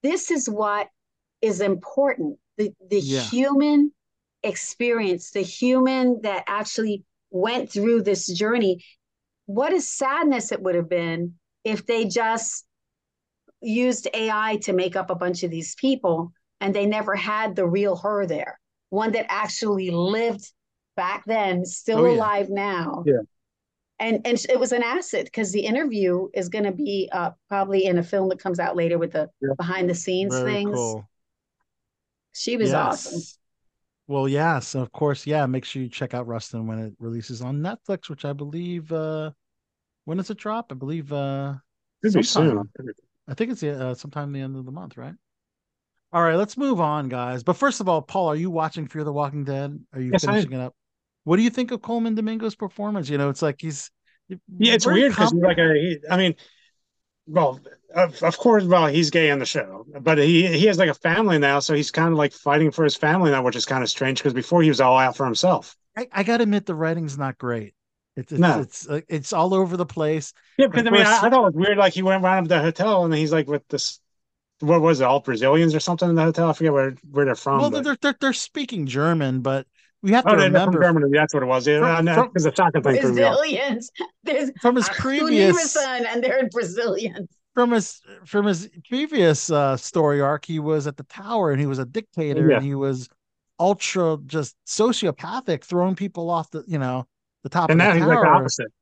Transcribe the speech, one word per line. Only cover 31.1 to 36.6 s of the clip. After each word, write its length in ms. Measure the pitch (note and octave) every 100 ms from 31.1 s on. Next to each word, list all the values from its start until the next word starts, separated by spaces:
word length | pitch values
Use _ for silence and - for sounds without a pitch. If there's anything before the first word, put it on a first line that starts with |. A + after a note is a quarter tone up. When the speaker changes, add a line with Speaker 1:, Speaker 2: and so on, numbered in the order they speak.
| _ _ _ _ _ _ _ _ _ _ _ _
Speaker 1:
She 240 | - - A#3+
was 140 | G#3
Speaker 2:
Yes. 40 |
Speaker 1:
awesome. 520 | E3 - - - E3+ - - _ _ _ _ _ _ _
Speaker 2:
Well, 220 | C#3 C3+
yes, 460 | C#3 D#3+ D3+ -
of 180 | C3+ B2
course. 340 | - D3 C#3 -
Yeah, 200 | D3+ C#3
make 180 | B2+
sure 180 | - C#3
you 60 | B2+
check 240 | - C3
out 120 | B2 A#2
Rustin 400 | A#2 - A#2